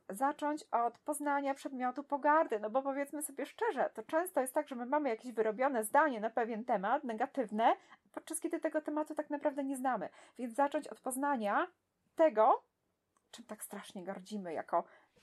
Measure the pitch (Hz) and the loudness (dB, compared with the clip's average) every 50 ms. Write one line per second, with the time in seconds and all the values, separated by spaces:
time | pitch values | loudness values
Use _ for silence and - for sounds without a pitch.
0 | _ - 196 202 269 277 294 294 302 294 302 302 - _ - 233 233 240 233 - | _ -10 -4 -2 0 0 0 0 -2 -2 -2 -4 -4 _ 0 0 0 0 -2 -6
1 | _ - - 285 285 294 285 285 277 277 269 - - 302 277 254 254 254 247 285 | _ -6 -6 -2 -2 0 0 0 0 -2 -4 -4 -6 -8 -6 -4 -4 -4 -4 -6
2 | 285 - 285 277 277 294 294 320 330 320 233 208 208 220 214 269 269 277 269 277 | -6 -4 -4 0 4 6 6 6 4 2 0 -4 -2 -2 -2 -2 0 0 -2 -2
3 | 277 285 - 285 302 - 277 - 269 - - - 440 480 339 262 185 - - - | -4 -4 -6 -8 -8 -8 -8 -8 -8 -8 -6 -4 -2 -2 0 0 0 -2 -2 -6
4 | 220 - - 320 359 370 - 285 254 262 - 311 294 - 269 240 247 240 277 302 | -6 -2 0 0 0 0 0 -2 -2 0 0 -2 -4 -4 -6 -8 -4 0 0 2
5 | 302 269 226 220 - 254 220 233 214 220 214 208 254 277 277 233 220 214 - 285 | 2 0 -2 -2 -6 -4 0 0 2 2 2 2 0 2 2 0 0 4 6 6
6 | 311 311 254 214 202 226 - - 233 220 240 208 240 - 240 196 185 208 240 302 | 6 6 4 0 -4 -2 0 0 0 0 -2 -4 -2 0 0 0 2 2 0 0
7 | 302 247 226 214 247 269 - 277 240 196 208 214 226 262 359 381 - - - - | 0 -2 -4 -2 -2 -2 -2 -2 -2 -2 0 2 4 4 4 2 -2 -14 -20 -20
8 | _ _ - 302 - - 320 - - 320 339 320 - 320 302 311 302 - 302 302 | _ _ -16 -14 -10 -10 -8 -6 -4 -4 -2 -2 -2 0 -2 -2 -2 -2 -2 -2
9 | 311 - 311 302 302 - 294 285 294 302 269 285 277 269 277 254 254 269 247 208 | -2 -4 -4 -6 -6 -4 -4 -4 -2 -2 -2 -2 -4 -4 -4 -2 -2 -2 -2 -2
10 | 165 - - - - - _ - 240 247 226 - 277 285 285 302 294 - - - | -4 -6 -10 -14 -20 -20 _ -10 -10 -4 0 0 0 2 0 -2 -4 -6 -10 -10
11 | - 262 247 254 277 285 285 240 214 202 208 262 339 359 _ _ _ _ _ _ | -8 -6 -4 -2 0 0 0 0 0 0 0 0 0 -2 _ _ _ _ _ _
12 | _ _ _ - 330 311 220 214 220 262 349 480 - _ _ _ _ _ _ _ | _ _ _ 4 4 6 6 6 8 8 6 4 2 _ _ _ _ _ _ _
13 | _ _ _ _ _ _ - - 233 - 220 208 - - - 202 185 - - 202 | _ _ _ _ _ _ -20 -18 -16 -16 -14 -14 -14 -12 -12 -14 -14 -14 -14 -12
14 | 175 185 196 196 185 - 214 208 185 175 160 127 - - - 170 180 - - - | -10 -10 -10 -10 -10 -10 -10 -10 -8 -6 -6 -6 -4 0 0 0 0 -2 -8 -20
15 | _ _ _ _ | _ _ _ _